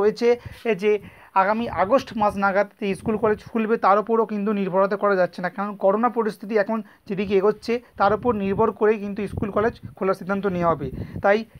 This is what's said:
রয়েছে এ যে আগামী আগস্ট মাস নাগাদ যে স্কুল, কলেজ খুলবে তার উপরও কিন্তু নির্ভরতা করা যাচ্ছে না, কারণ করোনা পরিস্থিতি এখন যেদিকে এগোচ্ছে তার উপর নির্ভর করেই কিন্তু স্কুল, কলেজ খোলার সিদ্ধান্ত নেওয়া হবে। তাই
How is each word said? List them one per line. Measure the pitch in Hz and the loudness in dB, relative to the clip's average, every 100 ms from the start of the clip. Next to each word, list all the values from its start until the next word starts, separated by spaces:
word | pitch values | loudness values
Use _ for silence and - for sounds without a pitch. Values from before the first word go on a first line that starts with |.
রয়েছে | 202 214 240 240 - - 233 | 2 2 2 0 -2 -8 -4
এ | 202 | 0
যে | 208 208 196 - - - | 0 0 -2 -20 -4 0
আগামী | 190 220 233 - | 2 0 -2 -2
আগস্ট | 190 254 254 220 | 2 2 0 0
মাস | 208 196 | 0 2
নাগাদ | 196 190 202 - | 2 2 0 -2
যে | 202 190 | -4 -2
স্কুল, | - 214 | -2 0
কলেজ | 220 208 - | 0 0 -4
খুলবে | 226 214 226 | -4 -2 2
তার | 202 202 | 4 4
উপরও | 208 226 226 | 2 0 0
কিন্তু | 214 202 208 | -2 -2 -2
নির্ভরতা | 190 185 196 196 | 0 2 0 2
করা | 202 190 | 0 2
যাচ্ছে | 175 - | 0 -2
না, | 180 190 | -6 -6
কারণ | 202 202 | -8 0
করোনা | 196 196 240 233 | 2 2 2 0
পরিস্থিতি | 220 - 196 220 | -2 -4 -2 0
এখন | 202 220 208 - - | 0 -2 -6 -14 -8
যেদিকে | 190 202 202 | -6 0 2
এগোচ্ছে | 196 214 - 240 - - | 2 0 -2 -6 -6 0
তার | 196 208 | 2 2
উপর | 247 214 | 0 0
নির্ভর | 196 196 220 214 | 0 0 0 2
করেই | 214 220 | 2 2
কিন্তু | 202 202 196 | -2 -6 -8
স্কুল, | - 214 208 | -6 -4 0
কলেজ | 220 - - - | -2 -2 -12 -4
খোলার | 190 185 | -2 -2
সিদ্ধান্ত | 175 196 196 175 | -4 -4 -2 0
নেওয়া | 170 | 0
হবে। | 151 139 - - - | 0 -4 -8 -10 -2
তাই | 202 214 220 - | 2 2 0 -8